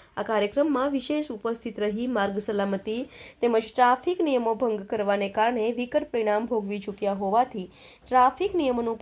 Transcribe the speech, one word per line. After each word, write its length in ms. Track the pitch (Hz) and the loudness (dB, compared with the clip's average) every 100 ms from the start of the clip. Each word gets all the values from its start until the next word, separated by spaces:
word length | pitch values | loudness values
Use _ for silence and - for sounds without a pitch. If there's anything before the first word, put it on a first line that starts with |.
| - - | -14 -8
આ 100 | 202 | -2
કાર્યક્રમમાં 680 | 220 208 269 302 262 269 | 0 2 2 2 2 0
વિશેષ 380 | 277 247 302 302 | -2 -2 -2 -2
ઉપસ્થિત 480 | 226 233 233 233 196 | -6 -6 -6 -8 -4
રહી 240 | 208 214 247 233 | -2 -2 -2 0
માર્ગ 240 | 196 196 208 | 0 -2 -2
સલામતી 520 | 208 196 196 208 226 262 - - - | -2 0 -2 -4 -6 -6 -12 -20 -2
તેમજ 280 | 240 226 226 | 2 2 0
ટ્રાફિક 500 | - 247 254 294 359 330 | 2 4 4 0 0 2
નિયમો 280 | 254 226 226 | 2 0 0
ભંગ 260 | 247 214 196 | -2 -2 -4
કરવાને 340 | 220 202 202 196 | -2 0 0 0
કારણે 400 | 196 226 247 214 233 | 0 0 2 -2 -2
વિકટ 280 | 247 294 294 | -2 -2 -2
પરિણામ 400 | 240 214 208 233 | -2 0 0 0
ભોગવી 320 | 233 196 208 202 | -4 -2 -6 -6
ચૂક્યા 320 | 202 202 196 | -4 -2 -2
હોવાથી 500 | 196 214 262 214 180 - | 0 2 0 -2 -12 -14
ટ્રાફિક 840 | - - - 254 247 262 392 370 | -20 -20 0 4 4 4 -2 0
નિયમોનું 400 | 277 240 233 226 | 0 0 -2 -2